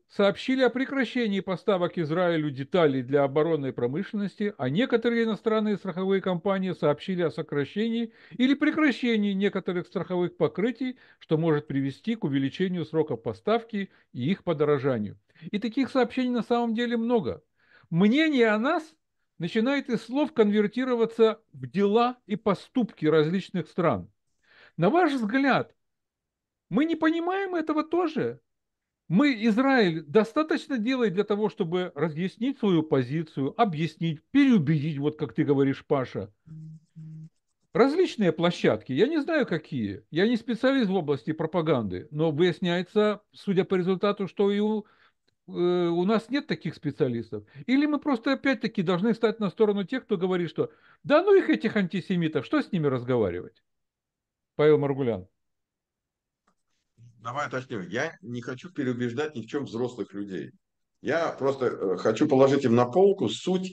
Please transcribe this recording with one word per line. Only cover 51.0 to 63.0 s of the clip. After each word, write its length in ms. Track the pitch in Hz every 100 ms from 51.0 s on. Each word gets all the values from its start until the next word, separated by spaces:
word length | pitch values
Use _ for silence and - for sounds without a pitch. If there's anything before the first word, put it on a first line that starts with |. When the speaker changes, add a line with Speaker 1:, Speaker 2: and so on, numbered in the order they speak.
Speaker 1:
"да 200 | - 302
ну 100 | 392
их, 160 | 392 -
этих 280 | 277 226 214
антисемитов, 680 | 185 190 - 180 156 143 -
что 160 | 302
с 120 | -
ними 140 | 170 147
разговаривать?" 760 | 127 120 123 98 87 - _ _ _ _ _ _ _ _ _ _ -
Павел 200 | 151 147
Маргулян. 500 | 139 135 123 98 92 _ _ _ _ _ _ _ _ _ _ _ _ _ _ _ _ _ 120 _
Speaker 2:
Давай 280 | 120 135 139
уточню. 320 | 131 127 113
Я 360 | 85 113 160 -
не 200 | 117 123
хочу 300 | 117 127 180
переубеждать 640 | - 127 120 120 117 151 117
ни 60 |
в 60 | 110
чем 180 | 147 101
взрослых 480 | 110 123 - 127
людей. 380 | 98 101 90 127 - _ _ _ _
Я 320 | 113 160 156
просто, 320 | - 135 135 123
э, 320 | - - -
хочу 280 | 117 - 151
положить 380 | 135 135 139
им 100 | 131
на 120 | 117 120
полку 420 | 180